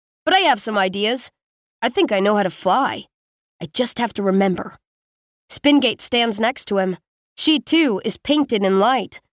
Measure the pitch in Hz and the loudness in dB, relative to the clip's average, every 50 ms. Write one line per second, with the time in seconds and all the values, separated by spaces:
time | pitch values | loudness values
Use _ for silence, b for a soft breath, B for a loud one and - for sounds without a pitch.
0 | _ _ _ _ - 311 359 381 381 311 254 202 - 226 214 202 190 190 185 202 | _ _ _ _ -2 2 2 4 4 4 2 0 0 -2 -2 0 0 0 -2 -2
1 | 202 214 247 262 - - _ _ _ _ _ _ _ _ _ - - 247 - 403 | -2 -2 -2 -2 -6 -10 _ _ _ _ _ _ _ _ _ -4 -4 -2 0 0
2 | 349 - 214 190 190 202 214 208 196 180 - - - 185 185 247 269 196 107 - | 0 2 2 2 2 2 2 2 2 0 -2 -2 0 0 2 2 2 0 -2 -6
3 | - _ _ _ _ _ _ _ _ _ _ - 170 - - - 247 240 - - | -12 _ _ _ _ _ _ _ _ _ _ -16 -14 -8 -4 -4 -4 -4 -4 -4
4 | 233 214 - - 202 196 190 196 196 196 180 - - - - - _ _ _ _ | -4 -4 -4 -2 0 2 2 2 2 2 0 -2 -6 -12 -14 -20 _ _ _ _
5 | _ _ _ _ _ _ _ _ _ - - - - 285 294 285 262 233 220 - | _ _ _ _ _ _ _ _ _ -12 -8 -2 2 4 4 4 4 2 -2 -4
6 | - - - 240 233 233 202 202 220 233 262 - - - 208 196 190 185 180 - | -6 -2 0 0 0 0 0 -2 -2 -2 -2 -4 -6 -4 -2 -2 0 -2 -4 -6
7 | _ _ _ _ _ _ _ - - 311 311 285 - - 320 330 320 269 202 185 | _ _ _ _ _ _ _ -4 0 2 2 2 2 2 2 2 4 2 0 -2
8 | - 220 - - - - 294 302 277 - 240 208 196 190 190 190 202 240 262 254 | -4 -4 -6 -4 -2 0 0 0 0 0 0 0 0 2 2 4 2 2 2 0
9 | 190 - - - _ _ | -2 -6 -12 -18 _ _